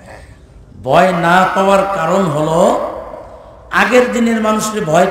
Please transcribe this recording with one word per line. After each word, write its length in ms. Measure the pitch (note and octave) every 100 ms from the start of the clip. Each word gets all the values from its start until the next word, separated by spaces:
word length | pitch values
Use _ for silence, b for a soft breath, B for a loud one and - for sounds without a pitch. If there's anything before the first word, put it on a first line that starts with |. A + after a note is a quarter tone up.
| - G#2+ - - - - - -
ভয় 300 | G2+ D#3 F#3
না 360 | F3 E3+ F3+ F#3
পাওয়ার 400 | G3 G3 G3 F#3+
কারণ 280 | G3 D#3+ F#3+
হলো, 680 | F#3 D3 D#3 E3 G#3+ - - - - - - - - - -
আগের 420 | F3+ G3+ B3 A#3+
দিনের 280 | A3 A#3 A3
মানুষকে 400 | G#3+ G#3+ - G#3
ভয় 260 | D#3 D#3+ F#3+